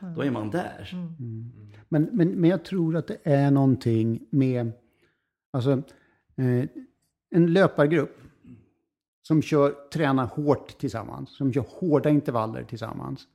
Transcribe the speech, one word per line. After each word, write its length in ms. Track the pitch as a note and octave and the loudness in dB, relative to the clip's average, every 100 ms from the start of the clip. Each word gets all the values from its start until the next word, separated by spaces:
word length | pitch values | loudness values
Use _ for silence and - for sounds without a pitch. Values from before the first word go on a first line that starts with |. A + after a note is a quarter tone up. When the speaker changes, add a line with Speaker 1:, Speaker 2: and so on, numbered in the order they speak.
Speaker 1:
Mm. 120 | F3+ D#3+ | -12 -4
Speaker 2:
Då 60 | |
är 80 | C#3 | -4
man 180 | A#2 G#2+ | -4 -4
där. 380 | E3+ - - G2 | -6 -6 -10 -14
Speaker 1:
Mm. 120 | F3+ E3+ D#3+ | -12 -12 -10
Speaker 3:
Mm. 320 | A#2+ A2+ A#2 - - - - | -12 -10 -14 -18 -20 -20 -2
Men, 140 | D3+ D#3+ | 0 2
men, 160 | A3 E3+ | 2 0
men 200 | G3+ E3 | 2 2
jag 160 | F#3+ - | 2 -2
tror 300 | F#3+ D#3+ E3 | -2 -2 -2
att 120 | - | -4
det 100 | - | -6
är 280 | E3 C#3 C#3 | 0 2 4
någonting 760 | C#3 C3+ A#2+ A#2+ A2+ A2+ A#2 - | 4 4 2 2 2 0 -2 -2
med, 420 | C#3+ C3 B2 A#2 A2+ _ _ _ _ _ _ _ | 0 0 0 -4 -8 _ _ _ _ _ _ _
alltså, 180 | C3+ C3 C3+ - _ _ _ _ - | -4 0 0 -4 _ _ _ _ -4
eh, 320 | B2+ B2 D3 - B3+ _ _ _ - E3+ | 0 0 -2 -8 -20 _ _ _ -2 2
en 180 | E3+ | 4
löpargrupp 640 | F#3 F3+ - D3 D#3+ C3 - - _ - A#2+ _ _ _ _ _ _ | 4 4 4 2 2 -2 -8 -20 _ -20 -20 _ _ _ _ _ _
som 200 | - D#3 | 0 0
kör, 340 | - D3+ C#3+ C#3+ - | 2 4 2 0 -8
tränar 320 | D#3 C#3+ C3+ B2 | -2 0 0 -2
hårt 520 | - D3 B2+ - - | -2 0 0 -2 -8
tillsammans, 600 | C#3 A2+ - C3+ C3+ - | -8 -8 -10 -12 -14 -4
som 160 | C3+ | -2
kör 120 | B2+ A2 | -2 -4
hårda 400 | - E3+ C#3+ D3 | -6 0 2 4
intervaller 540 | D3 C#3 A#2+ A2 B2 | 2 2 -2 -4 -6
tillsammans. 640 | A#2 A2+ - - C3+ C#3 - | -12 -12 -10 -10 -10 -12 -16